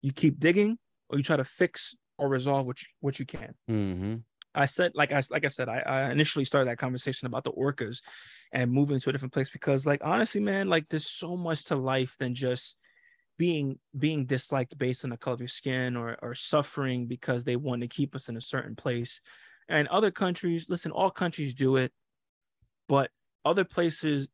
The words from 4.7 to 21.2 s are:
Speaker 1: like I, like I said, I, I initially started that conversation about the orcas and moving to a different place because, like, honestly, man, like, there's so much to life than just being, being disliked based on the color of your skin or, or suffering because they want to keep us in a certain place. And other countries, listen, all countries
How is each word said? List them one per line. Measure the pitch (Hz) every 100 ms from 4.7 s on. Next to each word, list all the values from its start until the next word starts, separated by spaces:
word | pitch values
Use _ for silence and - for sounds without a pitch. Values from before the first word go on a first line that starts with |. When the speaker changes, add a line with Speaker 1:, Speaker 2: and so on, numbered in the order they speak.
| - 180
Speaker 1:
like | - 147
I, | 143 131
like | 147
I | 143
said, | - 131
I, | 117
I | - 135 131
initially | 135 147 - 135
started | 143 127
that | 120
conversation | 131 127 143 127 123
about | 123
the | 131
orcas | - 135 139 113 127 - - - - -
and | 127 123
moving | 127 143 139
to | 131
a |
different | 139 135
place | 139 135
because, | - - 139
like, | 139 143
honestly, | - 190 226 208
man, | 202 196 196
like, | 170 151
there's | 156 -
so | - 165 180
much | 170 160 -
to | 143
life | 131 131 127 -
than | 131
just | 123 131 127 - - _ _ _ _ _ _
being, | 170 160 139 131 _ 143
being | 147 156
disliked | 127 131 - 139 127 143
based | 127 123
on | 135
the | 117
color | -
of | 120
your | 120
skin | - 139 127 127
or, | 123 117 117
or | -
suffering | 127 - 151 143 - 135 127 120
because | 127 - 123
they | 127 123
want | 143 123
to | 120
keep | - 143
us | 135 -
in | 117
a |
certain | - 135 -
place. | 110 139 120 120 - _ - - - _
And | - -
other | 185 214
countries, | 180 190 175 180 170 160
listen, | 180 165
all | - 185
countries | -